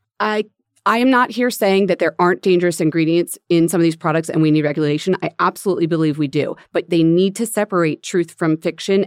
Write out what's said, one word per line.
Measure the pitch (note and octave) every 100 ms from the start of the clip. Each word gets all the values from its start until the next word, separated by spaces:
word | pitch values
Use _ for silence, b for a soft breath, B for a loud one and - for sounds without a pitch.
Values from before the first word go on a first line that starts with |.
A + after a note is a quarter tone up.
| _ _
I, | G#3+ G#3+ G#3+ _ _ _ -
I | A3+
am | B3+
not | B3+ B3
here | A3+ B3
saying | - G3+ G3 G3
that | F3
there | E3 D#3+
aren't | F3 F3+
dangerous | G3 F3 F3 E3
ingredients | D#3 E3 D#3+ E3+ E3+ - _
in | E3+ E3
some | F#3
of |
these | E3 D#3+
products | E3 D#3+ E3
and | D#3+
we | D#3
need | D#3 D3
regulation. | D3+ D3+ D3+ - F3+
I | D#3+ -
absolutely | F3+ F#3 G3+ F3 E3
believe | E3 D#3+ D3
we | D3
do. | D3 C3 - B
But | F3+ -
they | E3+
need | E3 E3+ G3 G3
to | A3+
separate | - G#3 F#3 E3 D3
truth | - F#3 E3
from | - E3 D#3
fiction, | E3+ D#3+ - G3